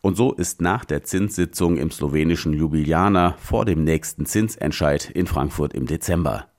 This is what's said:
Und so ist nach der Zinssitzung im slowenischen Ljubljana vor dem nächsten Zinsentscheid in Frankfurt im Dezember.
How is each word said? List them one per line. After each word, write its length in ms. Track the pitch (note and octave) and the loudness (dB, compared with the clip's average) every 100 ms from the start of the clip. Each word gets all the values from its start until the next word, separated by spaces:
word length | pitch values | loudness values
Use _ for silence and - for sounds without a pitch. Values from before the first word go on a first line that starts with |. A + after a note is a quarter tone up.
Und 140 | G2 F#2 | 0 2
so 160 | B2+ | 0
ist 300 | - F2 - | 0 -6 -2
nach 240 | F2 A2+ - | 0 0 -2
der 180 | C#2+ | -6
Zinssitzung 720 | - F#2 G2+ E2+ F2 - F2 E2 | -2 -2 -2 -2 -4 0 0 2
im 140 | D#2 | -2
slowenischen 640 | - D2 D2+ D#2+ E2+ D#2+ | -4 -2 2 2 0 0
Ljubljana 840 | D2+ D#2 D#2 D2 E2 G2 F#2+ F2 E2 | 0 0 0 2 2 4 4 2 0
vor 280 | - A2+ - | -2 0 2
dem 180 | D#2+ | 2
nächsten 400 | D#2 D#2+ - - | 2 0 -2 -6
Zinsentscheid 880 | D2+ G#2 A2 - D#2 - D2 D2 - | -2 0 0 -2 -4 0 2 2 -2
in 160 | - F2+ | -4 0
Frankfurt 480 | - C#2 D2 C#2+ | 0 -2 -2 -2
im 100 | - | -2
Dezember. 640 | C2+ D#2+ - E2+ D2 G1+ - | -2 -2 0 0 0 -4 -10